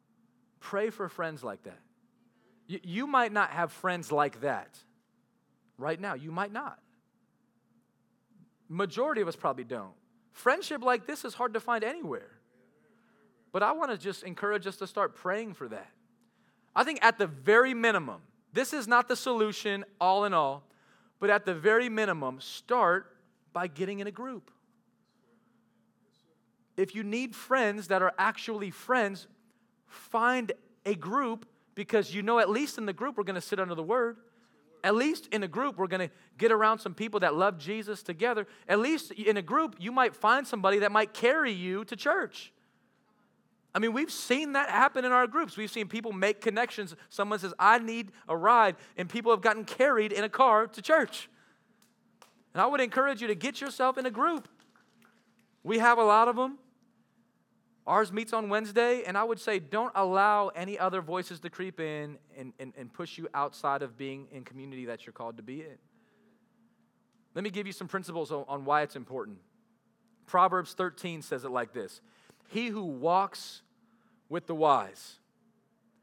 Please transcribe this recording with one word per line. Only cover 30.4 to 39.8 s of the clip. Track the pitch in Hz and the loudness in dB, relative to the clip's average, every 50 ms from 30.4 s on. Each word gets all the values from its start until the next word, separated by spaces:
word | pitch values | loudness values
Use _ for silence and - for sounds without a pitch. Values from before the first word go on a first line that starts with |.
| 233 185 - - _ _ _ _ - | 0 -4 -6 -8 _ _ _ _ -4
a | 196 208 | -4 -4
group, | 170 139 170 214 277 277 233 226 220 - - _ _ _ _ _ | -4 -4 -4 -2 -2 0 -2 -4 -6 -10 -16 _ _ _ _ _
because | - 208 - - 214 202 - 156 | -12 -6 0 0 0 0 0 -4
you | 208 | -4
know | 202 208 233 233 | -2 2 4 4
at | 220 185 | 4 4
least | 208 240 294 285 - - | 2 0 -2 -4 -6 -6
in | 220 | -6
the | 202 185 | -8 -6
group | - 220 285 247 - | -4 -4 -6 -4 -4
we're | 202 | -4
gonna | 180 190 180 | -4 -4 -8
sit | 160 - 208 202 | -6 -6 -4 -4
under | 190 180 175 | -4 -4 -4
the | 165 | -6
word. | 160 160 226 254 240 233 233 - - _ _ _ _ _ _ _ _ _ _ _ | -4 -2 0 0 0 -2 -4 -8 -16 _ _ _ _ _ _ _ _ _ _ _
At | - 190 208 | 0 2 4
least | 226 262 302 330 - - - - | 4 4 2 0 -2 -4 -4 -4
in | 214 202 | -4 -4
a | 180 | -4
group | 143 214 269 285 220 170 | -4 -4 -4 -4 -2 -4
we're | 190 180 | -4 -2
gonna | 185 185 180 147 - - _ _ _ - | -2 -2 -4 -4 -8 -12 _ _ _ 0
get | 202 233 226 | 2 4 4
around | 214 214 214 220 220 | 6 4 4 4 2
some | - 196 170 | -2 -8 -8
people | - 214 226 208 208 | -6 -6 -4 -2 2
that | 180 170 147 | 2 2 4
love | 160 180 202 196 160 | 4 2 2 2 0
Jesus | 139 165 208 220 214 208 208 180 | -6 -6 -6 -6 -6 -8 -10 -10
together. | - - 175 156 214 247 240 214 202 - - - - | -8 -10 -6 -2 0 0 0 0 -4 -6 -8 -10 -2
At | - 196 208 | 2 2 2
least | 226 277 320 294 - - | 4 2 0 -2 -4 -6
in | - - 208 214 214 | -10 -4 0 2 2
a | 202 | 2
group | 180 156 233 302 320 311 - | 2 0 2 2 2 0 -2
you | - | -8